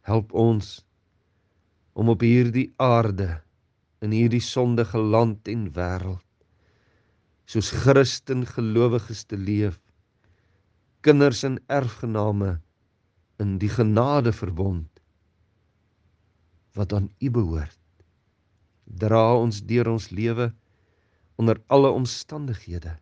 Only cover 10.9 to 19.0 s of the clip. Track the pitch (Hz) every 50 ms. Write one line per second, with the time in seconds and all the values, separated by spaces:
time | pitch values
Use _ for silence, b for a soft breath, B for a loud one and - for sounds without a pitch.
10.9 | _ _ _ 147 151 143 143 143 123 104 - 139 131 - _ _ 135 143 131 120
11.9 | - - - 117 110 107 104 107 104 101 101 95 87 80 - _ _ _ _ _
12.9 | _ _ _ _ _ _ _ _ _ _ 101 101 95 95 95 104 90 - 117 107
13.9 | 107 107 120 135 143 147 131 117 104 - - 90 90 80 95 98 92 85 80 78
14.9 | _ _ _ _ _ _ _ _ _ _ _ _ _ _ _ _ _ _ _ _
15.9 | _ _ _ _ _ _ _ _ _ _ _ _ _ _ _ _ _ 98 101 87
16.9 | 101 104 95 92 _ _ 127 135 117 120 107 85 80 80 76 76 _ _ _ _
17.9 | _ _ _ _ _ _ _ _ _ _ _ _ _ _ _ _ _ _ _ -
18.9 | - 87